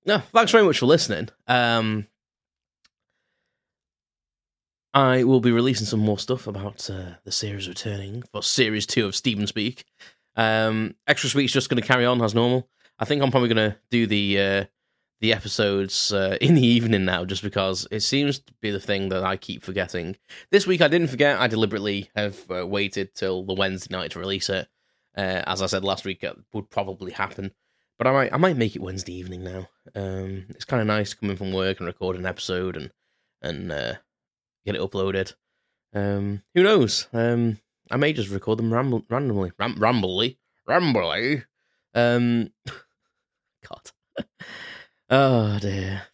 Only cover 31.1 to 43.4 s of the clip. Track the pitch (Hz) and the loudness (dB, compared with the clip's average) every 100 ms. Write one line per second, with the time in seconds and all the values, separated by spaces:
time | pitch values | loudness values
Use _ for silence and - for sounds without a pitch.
31.1 | - 104 95 95 92 95 95 87 - 92 | -6 -6 -4 -4 -2 -2 -2 -8 -6 -6
32.1 | 90 92 90 - 90 92 82 65 - _ | -4 -6 -6 -6 -4 -4 -6 -12 -16 _
33.1 | _ _ _ 69 78 92 73 58 - _ | _ _ _ -10 -8 -8 -6 -6 -8 _
34.1 | _ _ _ _ _ 104 104 95 98 95 | _ _ _ _ _ -6 -4 -4 -4 -2
35.1 | 95 92 - _ _ _ _ _ 104 101 | -2 -4 -10 _ _ _ _ _ -4 -2
36.1 | 101 101 101 - 175 190 208 110 - - | -2 -4 -6 -2 2 4 6 4 0 -4
37.1 | 117 117 120 117 104 _ _ - 123 147 | -2 0 2 0 -2 _ _ -6 0 0
38.1 | 151 98 98 107 110 113 117 135 117 - | 0 -4 -4 -2 -2 0 0 0 -2 -2
39.1 | 120 139 101 92 - 110 104 107 123 92 | -4 -2 -2 -4 -4 -4 2 2 2 0
40.1 | 92 120 - _ _ - 160 170 113 82 | 0 -2 -4 _ _ 0 2 4 2 0
41.1 | 82 123 147 - _ _ _ _ 120 120 | 0 0 -2 -6 _ _ _ _ 2 2
42.1 | 120 120 117 110 - - - _ _ _ | 4 2 0 -2 -10 -20 -20 _ _ _
43.1 | _ _ _ | _ _ _